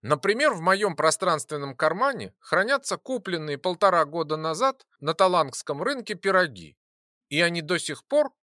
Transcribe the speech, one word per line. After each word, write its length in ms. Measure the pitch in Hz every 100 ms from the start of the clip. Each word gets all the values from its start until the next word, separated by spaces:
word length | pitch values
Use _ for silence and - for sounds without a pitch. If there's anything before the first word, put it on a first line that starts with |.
Например, 540 | 104 147 175 220 302
в 60 | 196
моем 360 | 170 190 208 165
пространственном 800 | 208 208 185 156 - 151 139 127
кармане 560 | 156 170 269 240 98 _
хранятся 580 | - 165 208 285 - 190
купленные 600 | - 254 190 175 151 143
полтора 460 | 185 175 202 175
года 320 | 147 160 151 156
назад 500 | 160 160 262 254 _ _
на 120 | 143
талангском 680 | 160 190 180 147 - - 143
рынке 320 | 202 277 214
пироги, 640 | 202 196 190 170 104 151 _ _ _ _ _ _
и 120 | 147
они 220 | 170 170
до 160 | 151 175
сих 260 | - 139
пор 260 | _ 294 285 _